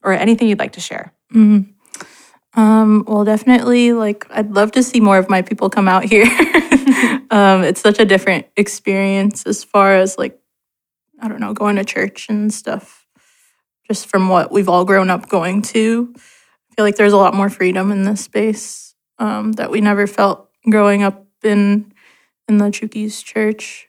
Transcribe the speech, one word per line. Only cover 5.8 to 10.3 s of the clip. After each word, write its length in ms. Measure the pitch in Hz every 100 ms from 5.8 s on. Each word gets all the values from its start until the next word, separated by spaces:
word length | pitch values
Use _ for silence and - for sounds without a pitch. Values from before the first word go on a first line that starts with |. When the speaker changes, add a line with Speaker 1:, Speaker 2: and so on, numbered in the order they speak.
| 190
Speaker 2:
out 160 | 185
here. 220 | 190 214
<laughs> 440 | 233 254 320 320 - 269 277 - 233 269 -
Um, 320 | 214 202 190
it's 180 | 160 185
such 160 | 214 208
a 60 |
different 400 | 214 190 196 175 - -
experience 920 | 202 - - 196 196 196 202 - -
as 160 | 208
far 320 | - 202 196
as, 220 | 190 190 -
like, 180 | -